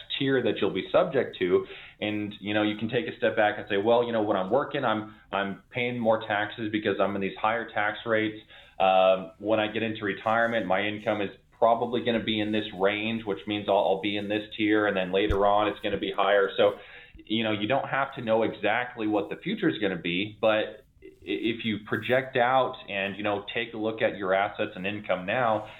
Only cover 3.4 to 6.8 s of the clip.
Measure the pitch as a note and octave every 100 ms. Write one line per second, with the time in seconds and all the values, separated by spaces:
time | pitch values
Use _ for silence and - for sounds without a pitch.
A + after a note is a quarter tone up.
3.4 | G#2 G#2+ G#2 G2+ G#2+ A#2 A#2+ A2+ G#2 G2+
4.4 | F#2 B2+ C#3+ D3 B2+ G#2+ G#2+ - - G2
5.4 | G2+ F#2+ - B2 B2 B2 A2+ A2 - G#2
6.4 | G#2 - A2 G#2+